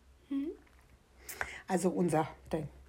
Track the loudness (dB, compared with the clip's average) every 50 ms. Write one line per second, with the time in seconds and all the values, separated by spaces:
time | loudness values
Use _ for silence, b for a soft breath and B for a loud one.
0 | _ -20 -20 _ -8 -4 -2 -2 -2 -2 -6 -10 -14 -20 -20 -20 -20 -20 -20 -20
1 | _ _ -20 B B B B B B B B B B -2 0 2 2 2 2 4
2 | 2 4 4 4 2 2 -4 -14 -8 -4 -4 -4 -4 -6 -10 -16 -20